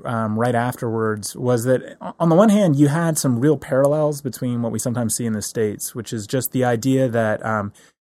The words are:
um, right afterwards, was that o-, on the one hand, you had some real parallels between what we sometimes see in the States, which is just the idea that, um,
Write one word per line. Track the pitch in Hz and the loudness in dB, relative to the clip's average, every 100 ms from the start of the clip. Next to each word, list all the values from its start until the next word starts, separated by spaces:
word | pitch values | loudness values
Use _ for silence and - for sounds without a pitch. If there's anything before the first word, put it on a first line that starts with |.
| 131 | -4
um, | 117 113 110 | -4 -2 0
right | 123 | 0
afterwards, | 117 123 - 120 113 110 107 98 - | 0 0 -2 -4 -2 -2 -2 -6 -6
was | 127 120 | 0 0
that | 120 127 - - | 2 0 0 -14
o-, | 185 - | -14 -2
on | 165 | 2
the | 165 | 6
one | 220 | 6
hand, | 208 190 139 | 6 4 4
you | 143 | 4
had | 160 165 156 | 2 0 0
some | 139 117 | 0 2
real | 143 143 | 2 0
parallels | - 131 139 151 151 143 | 0 2 2 2 0 -2
between | 131 - 127 120 | -8 -6 -4 -2
what | 117 | -2
we | 113 | -2
sometimes | 127 120 113 - | -4 -2 -2 -2
see | 117 | -4
in | |
the | 107 | -4
States, | - 120 107 101 - 123 | -6 -2 -2 -4 -10 -10
which | 110 | -8
is | 117 104 | -8 -4
just | 131 - | -4 -2
the | 127 | 0
idea | 123 117 127 131 131 | 0 0 2 2 2
that, | 113 110 107 | 2 0 -2
um, | 113 107 101 - _ _ | -2 -2 -4 -8 _ _